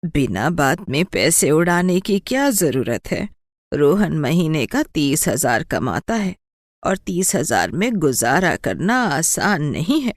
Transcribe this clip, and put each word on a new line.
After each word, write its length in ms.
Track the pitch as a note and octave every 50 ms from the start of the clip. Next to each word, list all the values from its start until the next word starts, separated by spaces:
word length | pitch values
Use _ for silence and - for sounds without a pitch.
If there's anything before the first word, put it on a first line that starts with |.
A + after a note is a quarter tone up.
| -
बिना 440 | F3 - D3 C3+ A#2+ F#2 F#2 A2 D3+
बात 400 | E3+ - C#3+ C3+ C#3 - G#2 -
में 160 | B2 C#3+ F3+
पैसे 460 | F#3+ - - F#2+ D3 E3 - - D3
उड़ाने 480 | D3 D#3 E3+ F3 F3 F3 F3+ F#3 F3+ F#3
की 200 | F#3+ - G3+ G3
क्या 300 | - - B3 C4 C#4 C#4+
जरूरत 600 | B3 G3 F3+ D3+ A#2 C3+ A#2+ A#2 A#2 - _ -
है? 180 | - - - - - _ _ _ _ _ _ _ -
रोहन 440 | A#2 D3 C#3+ D#3+ G3+ G#3 E3 -
महीने 480 | D#3 D3 A#2+ D#3 F3 F3+ D#3 D#3 D#3 A#2+
का 180 | - - C4 D4+
तीस 440 | - _ D#3+ D3 C#3 C3+ D3+ -
हजार 360 | - A2+ B2+ C#3+ B2+ A#2+ A2 -
कमाता 520 | - - F#2+ F#2 B2+ F2 G2 - - A3+
है 200 | A3+ G#3 F#3+ F#3 _ _ _ _ _ _ _ _ _ -
और 140 | - F#3+
तीस 380 | F#3 - - F#3 E3+ F#3+ - -
हजार 360 | - - - A#2 G2+ E2+ F2
में 220 | - C#3+ G3+ B3 A#3+
गुजारा 640 | G3 D3+ C#3+ B2+ A2+ - A#2 C3+ E3 F#3+ F3 A2
करना 480 | - - - F#2+ - C#3 F#3+ A#3+ B3+ B3
आसान 600 | G#3 C#3+ C#3 E3 - - - - F#3+ G#3 E3 D3
नहीं 380 | D3 - - E3 F3 C4+ D#4+
है। 120 | C4+ A#3+ -